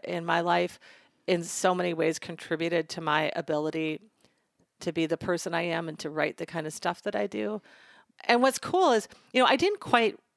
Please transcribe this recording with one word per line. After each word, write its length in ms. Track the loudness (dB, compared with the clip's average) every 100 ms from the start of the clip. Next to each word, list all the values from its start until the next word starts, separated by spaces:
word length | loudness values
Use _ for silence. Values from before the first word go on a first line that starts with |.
| -6
in 200 | -6 0
my 140 | 0
life 400 | 2 2 0 -6 -20 -20 _ _ -2
in 180 | 0
so 320 | 0 0 2 2
many 180 | 0
ways 260 | 0 0 0
contributed 680 | -8 -12 -6 -4 0 -2 -2
to 120 | -4
my 320 | 0 2 0 -2
ability 640 | -4 -2 -2 -2 -4 -6 -12 _ _ _ _ _ _ _
to 140 | -4
be 120 | 0 0
the 100 | 0
person 360 | -2 -2 -2
I 100 | -2
am 260 | -2 -2 -4
and 100 | -8
to 100 | -6
write 280 | -2 -2 -2
the 80 | -6
kind 200 | -6 -6
of 40 |
stuff 300 | -4 -4 -4
that 140 | -4 -4
I 120 | -4
do. 340 | -4 -4 -6 -10 -20 -20 -20 _ _ 2
And 160 | 4
what's 180 | 4 2
cool 320 | 0 4 6
is, 160 | 4 0 -12 _
you 80 | 4
know, 60 | 4
I 80 | 4
didn't 220 | 2 0
quite 360 | 2 4 4 -2 _